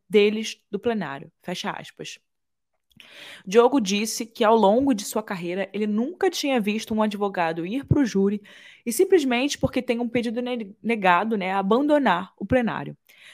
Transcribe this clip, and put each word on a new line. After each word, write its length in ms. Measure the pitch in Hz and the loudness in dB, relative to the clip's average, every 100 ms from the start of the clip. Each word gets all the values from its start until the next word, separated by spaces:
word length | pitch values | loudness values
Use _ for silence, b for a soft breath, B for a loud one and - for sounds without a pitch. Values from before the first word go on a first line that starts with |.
| _ | _
deles 520 | 202 208 214 220 - _ | 4 4 0 -8 -12 _
do 80 | 196 | -6
plenário." 540 | 233 220 147 143 160 _ | -4 -4 -6 -10 -16 _
Fecha 280 | - 180 196 | -10 -8 -8
aspas. 500 | - - - 156 - _ _ _ _ _ _ _ _ B B B B | -10 -14 -18 -18 -18 _ _ _ _ _ _ _ _ B B B B
Diogo 360 | 190 220 240 277 | 2 4 6 4
disse 440 | 190 202 214 - | 0 -2 -2 -6
que, 200 | 226 - | -10 0
ao 100 | 214 | 4
longo 400 | 226 196 233 277 | 6 6 4 2
de 100 | 208 | -2
sua 180 | - 214 | -2 -6
carreira, 460 | 214 185 175 185 190 | -6 -8 -6 -6 -6
ele 140 | 202 214 | -4 -2
nunca 440 | 208 269 359 381 | -2 -4 -2 -2
tinha 300 | 349 285 254 | -2 0 0
visto 340 | 208 214 - | 0 -4 -4
um 80 | 214 | -2
advogado 640 | 214 202 202 190 165 165 170 | -2 -2 -4 -2 -2 -2 -6
ir 180 | 262 - | -8 0
pro 180 | 294 | 2
júri 360 | 233 196 196 208 B B B B 240 | 2 2 0 -2 B B B B -6
e, 60 | |
simplesmente 640 | 233 392 370 269 240 285 - | 0 4 4 4 0 -2 -2
porque 240 | 262 262 | -4 -2
tem 160 | 254 233 | -2 -2
um 100 | 240 | -2
pedido 320 | 247 233 226 | -2 -2 -4
ne-, 360 | 247 247 196 - | -6 -6 -10 -8
negado, 560 | 220 226 185 175 220 214 | -4 0 4 4 2 -2
né, 160 | 185 | -2
abandonar 800 | 196 190 226 294 294 240 175 190 _ | -2 2 2 4 2 2 0 -4 _
o 80 | 202 | -2
plenário. 500 | 254 220 147 147 147 _ B B | 0 0 -4 -10 -14 _ B B